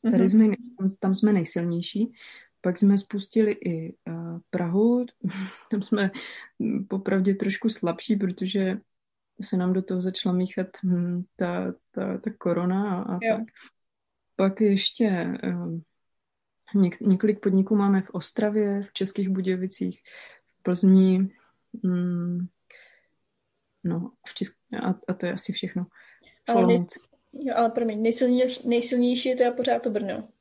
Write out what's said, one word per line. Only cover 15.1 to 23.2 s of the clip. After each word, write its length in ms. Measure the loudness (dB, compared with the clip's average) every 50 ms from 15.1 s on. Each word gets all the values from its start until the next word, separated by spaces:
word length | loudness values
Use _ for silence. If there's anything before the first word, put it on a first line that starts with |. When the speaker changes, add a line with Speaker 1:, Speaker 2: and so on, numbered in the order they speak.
| 2 0 -2 -4 -6 -4 -4
Speaker 1:
eh, 120 | -6 -4 -4 -6 -6 -8 -8 -10 _ _ _ _ _ _ _ _ _ _ _ _ _ _ _ _ -2 2
něk-, 320 | 2 2 2 2 0 2 4
několik 320 | 4 4 4 2 0 2
podniků 360 | 0 2 2 2 2 4 2
máme 260 | 2 4 4 2 2 0
v 80 | -2
Ostravě, 720 | -8 -8 -8 -6 -4 -2 -2 0 0 0 0 0 -2 -4 -6
v 100 | -8 _
Českých 360 | -4 -4 -4 -2 -2 -2 -2
Budějovicích, 720 | 0 -2 0 -2 -2 -2 -4 -6 -6 -6 -6 -6 -6 _ _ -20 -20 -20 -20 -20 -20 _ _ _ _ _
v 40 | _
Plzni, 680 | -2 0 4 6 6 8 8 8 6 4 2 2 -2 -4 _ _ _ _ _ _ _ -16 -4 -2
mm, 640 | -2 -2 0 -2 -2 -2 -4 -4 -4 -4 -4 -6 -8 _ _ _ _ -20 -20 -20 _ _ _ _ _ _ _